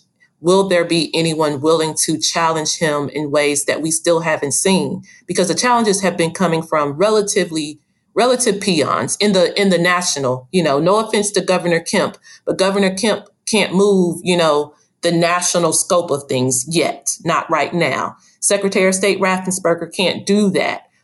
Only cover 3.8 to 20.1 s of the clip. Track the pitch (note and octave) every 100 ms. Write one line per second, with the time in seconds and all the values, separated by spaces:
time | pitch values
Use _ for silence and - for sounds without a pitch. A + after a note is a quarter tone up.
3.8 | D#3 - E3+ E3 E3 D3 C#3+ - F#3+ F#3
4.8 | C3+ - - - - F#3 E3+ E3 B3 A#3+
5.8 | G#3+ F#3+ F#3+ F3 E3 E3 F3 D#3+ D#3+ D#3
6.8 | C#3+ C#3+ G#3 G#3+ G3+ G3+ E3 D#3+ D3+ D3
7.8 | _ _ _ F#3+ A#3+ B3 A3+ G3 G3+ D#3+
8.8 | A#2+ E2+ A#2+ - G#3 F#3 E3+ - G3 E3+
9.8 | F3 F3+ F#3 D3 C3 B2+ - F#3 D#3+ C#3
10.8 | E3 G#3+ A3 A3 G3+ F#3 E3+ F3+ E3+ E3+
11.8 | E3+ G3 C#3+ - - - - - F#3+ G3
12.8 | F#3+ F#3+ G#3+ F3+ - _ - G#3 - F3+
13.8 | G3+ F#3+ F3 D#3+ F3+ F3 D#3+ D3 D3 -
14.8 | _ _ E3+ E3 E3+ F3 - F3 E3 D#3
15.8 | - F3+ E3+ C#3 - C3 B2+ B2+ D#3+ E3
16.8 | C#3 - - - E3 D#3 - D#3 - F3
17.8 | D3 - - - _ _ - G3+ G3 G3
18.8 | F#3+ F#3+ G3+ F#3+ F#3+ F#3 F#3 F3+ E3+ E3+
19.8 | E3 - F3